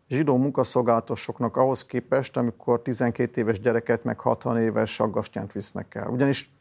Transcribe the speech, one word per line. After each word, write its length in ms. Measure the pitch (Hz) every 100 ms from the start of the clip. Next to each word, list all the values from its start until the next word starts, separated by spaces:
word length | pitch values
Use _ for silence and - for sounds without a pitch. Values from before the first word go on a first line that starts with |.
| -
zsidó 280 | 127 151 127
munkaszolgálatosoknak 1200 | 139 131 127 135 117 117 - 113 - 117 120 127
ahhoz 280 | 131 131 -
képest, 520 | 123 120 135 135 -
amikor 440 | 120 - - 120
tizenkét 560 | 123 120 123 113 123 -
éves 220 | 110 104
gyereket 440 | 113 117 117 117
meg 160 | 120 117
hatvan 380 | 127 113 123 117
éves 420 | 113 107 110 -
aggastyánt 520 | 113 110 104 - 104
visznek 440 | - 101 - - -
el? 120 | 107
Ugyanis 440 | 123 139 131 - _